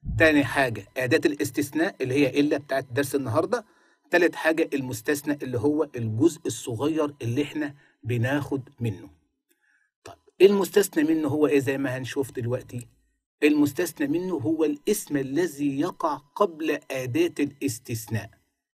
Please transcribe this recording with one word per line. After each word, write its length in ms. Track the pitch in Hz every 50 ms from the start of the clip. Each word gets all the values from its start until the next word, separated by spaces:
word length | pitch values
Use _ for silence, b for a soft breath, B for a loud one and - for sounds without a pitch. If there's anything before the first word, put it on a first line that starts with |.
| - - - -
تاني 260 | 165 156 151 147 139
حاجة 420 | - - 143 135 123 110 104 - _ _
أداة 240 | - 127 127 156 156 -
الاستثناء 680 | 170 143 - 147 143 - - 143 143 - 151 170 196 - _
اللي 140 | 135 127 127
هي 260 | 143 143 127 127 143
إلا 180 | 143 147 156 143
بتاعت 280 | - - 135 135 135 -
درس 220 | 120 135 139 139 -
النهاردة، 500 | 143 135 123 110 151 170 180 226 240 220 b b b b b b b b b
تالت 240 | - 170 175 160 -
حاجة 340 | - - 160 160 160 160 156 -
المستثنى 640 | 139 131 127 123 - - - 147 143 - 147 143 143
اللي 160 | - - 123 117
هو 300 | 120 147 151 151 156 147 -
الجزء 440 | 123 117 110 107 110 143 170 - - _
الصغير 680 | - - - - 135 120 107 139 151 160 156 151 147 147 _
اللي 200 | 120 117 117 143
إحنا 320 | 147 143 - 151 151 147 b b b b b b
بناخد 580 | - 110 123 120 120 127 139 147 139 - 143 131 - - _ _
منه. 280 | 120 113 95 90 - - - _ _ _ _ _ _ _ _ _ _ _ _ _ _ _ _ _ _
طب 100 | - - _ _ _ _ _
المستثنى 600 | 180 196 202 196 190 - - 208 196 - - 165 147
منه 240 | 156 165 160 156 147
هو 180 | 143 151 151
إيه؟ 120 | 139 143 143
زي 200 | 135 135 135 135
ما 180 | 139 127 127 131
هنشوف 340 | 127 120 - 139 139 -
دلوقتي، 540 | - 131 117 120 123 - - - - 123 120 _ _ _ _ _ _ _ _ _ _ _
المستثنى 640 | - 151 151 147 147 143 147 - 180 - - - 151
منه 280 | 139 147 175 180 185 175
هو 300 | 147 117 156 160 156 160
الاسم 520 | 147 147 - _ - 214 - - - 147
الذي 640 | 143 131 131 135 156 185 170 139 139 147 143 135 135
يقع 400 | 160 180 175 _ - 160 143 139 _ _ _
قبل 420 | - 208 190 165 151 160 156 151 139 _ _
أداة 420 | 131 135 127 127 117 156 175 170 160 -
الاستثناء، 920 | 147 143 143 _ - - 110 - _ - 117 113 - - 110 104 92 - _ _ _ _ _ _ _ _ _